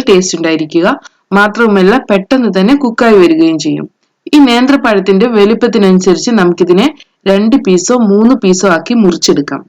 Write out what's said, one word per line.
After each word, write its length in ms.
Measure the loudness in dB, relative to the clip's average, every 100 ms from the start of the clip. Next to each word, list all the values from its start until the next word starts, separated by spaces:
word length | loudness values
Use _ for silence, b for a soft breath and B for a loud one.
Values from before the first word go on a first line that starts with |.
| 2
ടേസ്റ്റ് 300 | 0 0 -4
ഉണ്ടായിരിക്കുക. 480 | -4 -4 -4 -2 -2 -4 b b b -2
മാത്രവുമല്ല, 560 | 0 0 0 2 2 0 0
പെട്ടെന്ന് 400 | -4 -2 -2 -2 0
തന്നെ 180 | 0 0
കുക്കായി 340 | -2 -2 2 4
വരികയും 360 | 4 2 0 -2
ചെയ്യും. 220 | -4 -6 -8 _ _ _ -2
ഈ 40 | 2 2
നേന്ത്രപ്പഴത്തിന്റെ 800 | 2 0 0 0 -2 0 0 0 2
വലിപ്പത്തിനനുസരിച്ച് 920 | 0 0 -2 0 2 2 2 -2 0 0
നമുക്കിതിനെ 460 | 0 0 0 2 0 B B _ -2
രണ്ട് 260 | 0 2 0
പീസോ 300 | 0 -2 0 0 0
മൂന്ന് 240 | 2 2 2
പീസോ 260 | 0 0 0 -2
ആക്കി 180 | -2 -2
മുറിച്ചെടുക്കാം. 580 | 0 -2 -4 -4 -6 -8